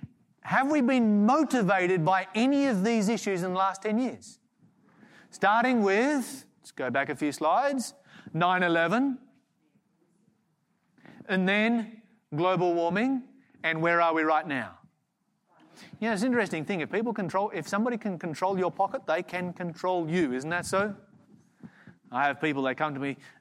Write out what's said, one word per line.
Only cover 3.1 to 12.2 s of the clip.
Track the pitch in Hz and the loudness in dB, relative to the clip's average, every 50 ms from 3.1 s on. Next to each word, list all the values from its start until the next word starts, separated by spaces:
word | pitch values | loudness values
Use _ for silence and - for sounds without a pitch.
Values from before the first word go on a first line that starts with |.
| 233 196 - 202 196 180 175 | 0 0 -2 -2 -2 -2 -2
in | 185 180 | -2 0
the | 185 | 0
last | 190 190 185 190 - | 0 0 -2 -4 -4
ten | 214 208 226 | -2 -2 -2
years? | 262 240 143 - - - - - _ _ _ _ _ _ _ _ _ _ _ _ - - - - - _ | -2 -2 -6 -8 -14 -20 -20 -20 _ _ _ _ _ _ _ _ _ _ _ _ -20 -20 -20 -20 -20 _
Starting | - - - 190 208 233 240 254 254 233 208 | -6 0 2 4 4 4 4 4 2 2 2
with, | 196 190 208 240 285 302 277 226 - - - - _ _ _ | 4 4 4 2 2 0 -2 -2 -6 -10 -16 -18 _ _ _
let's | _ - - | _ -18 -10
go | - 135 127 | -8 -6 -2
back | 123 135 139 135 | -2 -2 -2 -2
a | 147 | -4
few | 139 156 147 135 | -4 -4 -4 -2
slides, | - 156 151 175 220 269 285 285 262 220 - - - _ _ - - - - - | -2 0 2 2 2 2 0 -2 -2 -6 -8 -12 -18 _ _ -20 -20 -18 -8 -4
nine | 160 175 180 185 180 185 | 0 2 2 2 2 2
eleven, | 175 165 165 165 170 190 240 269 285 254 - - - _ _ _ _ _ _ _ _ _ _ _ _ _ _ _ _ _ _ _ _ _ _ _ _ _ _ _ _ _ _ _ _ _ _ _ - - - - | 2 2 2 2 2 2 0 0 0 -2 -6 -10 -18 _ _ _ _ _ _ _ _ _ _ _ _ _ _ _ _ _ _ _ _ _ _ _ _ _ _ _ _ _ _ _ _ _ _ _ -20 -20 -20 -6
and | - 190 190 185 185 | -2 0 2 2 2
then | 196 208 214 226 233 233 214 - - - - _ _ _ | 4 4 2 2 2 0 -2 -6 -10 -18 -20 _ _ _